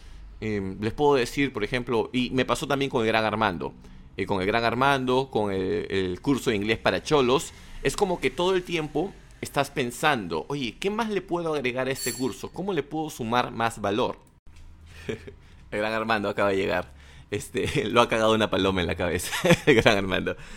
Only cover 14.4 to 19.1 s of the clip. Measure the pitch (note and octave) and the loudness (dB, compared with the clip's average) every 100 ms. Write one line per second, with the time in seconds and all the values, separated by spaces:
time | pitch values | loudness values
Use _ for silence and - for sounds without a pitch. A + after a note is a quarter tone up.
14.4 | - - - - - - - A2 - - | -20 -20 -20 -20 -20 -16 -10 -10 -10 -20
15.4 | - - - G#2 G#2+ A2 A2 A2 G2+ G#2 | -20 -20 -8 -2 0 0 2 2 0 2
16.4 | G2+ G2 F#2 F2 - - - - - G#2 | 2 4 2 0 -2 -12 -20 -18 -8 -8
17.4 | - F#2+ - D3+ G2+ A2 A#2 A#2 A2 A2 | -4 -4 -2 0 2 4 4 4 4 4
18.4 | G#2 F#2+ F#2+ F#2+ E2+ F2 F2 | 4 2 2 2 0 0 0